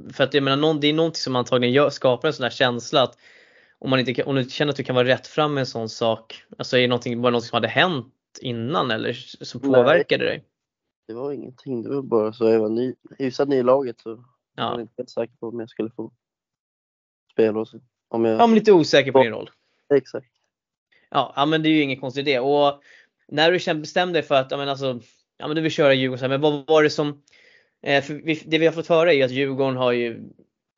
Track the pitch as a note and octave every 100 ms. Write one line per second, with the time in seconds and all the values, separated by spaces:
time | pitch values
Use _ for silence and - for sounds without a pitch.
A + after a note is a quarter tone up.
0 | D2+ - C3+ C#3+ C#3 C3+ D#3 D#3 D3 D#3
1 | E3 D#3+ - B2+ B2+ B2+ B2 C3 C#3+ C3+
2 | C3 B2 D#3 C#3 B2 - C3 A#2+ A2+ D3+
3 | A#2+ - _ _ _ _ _ _ - C3
4 | B2+ A#2+ - C3+ B2+ - D3 C#3 C3 B2+
5 | B2 B2+ - - D3+ C#3+ B2+ A#2 A2+ -
6 | A2+ A2 - - _ - - B2+ B2 A#2+
7 | - A#2 B2 A#2+ A2+ A#2 A2 A#2 F3+ D3+
8 | A2+ _ _ - C3 A#2 A2+ F3+ C#3 A2
9 | A2+ B2+ - - C3+ - C#3 C3 B2 E3+
10 | - C3 B2 D3+ - _ _ _ _ _
11 | _ A2+ C#3 C3+ - C3 - B2 A2+ C#3
12 | C3 A2+ G#2+ A2 A2+ A2+ G#2+ A2+ B2+ A#2+
13 | - - C3+ B2+ C#3+ C3+ B2+ C3+ C3 A2+
14 | - A2+ B2 _ _ - A#2+ A#2+ G#2+ -
15 | B2+ - A#2 _ A2+ A#2 A#2 - A2 -
16 | A2 _ _ _ _ _ _ _ _ _
17 | _ _ _ - A2 G#2+ A2 A2+ _ _
18 | _ A#2 A2+ A2 A#3 A3 A3 F#3 C#3+ D3
19 | C3+ C3 A#2+ G#2+ G#2 _ _ _ _ C#3+
20 | C3 A2+ - _ _ _ _ _ _ _
21 | _ C#3 B2 - D3 D#3+ D#3 D#3 C#3+ C3
22 | A2 C3 C#3+ C3 C3 D3 C#3+ C#3+ _ _
23 | _ _ _ C#3+ E3 F3+ F3+ D#3+ D3+ F3+
24 | F3+ E3+ C#3+ C#3 C3 C#3+ C#3 C#3 C3+ B2
25 | A2+ _ _ _ C#3+ D#3 D#3+ - C#3+ C3+
26 | C3 B2+ B2+ C#3 D3+ D3 C3+ D#3+ D3+ D3
27 | D3 C#3+ _ _ _ _ _ _ - C#3
28 | C#3 D3+ D3+ D#3 - D#3 D#3+ D#3 D3+ E3+
29 | E3+ D3 C3 B2+ C#3 C3+ C3+ B2+ B2+ A#2+
30 | A#2+ A2 G#2+ _ _ _ _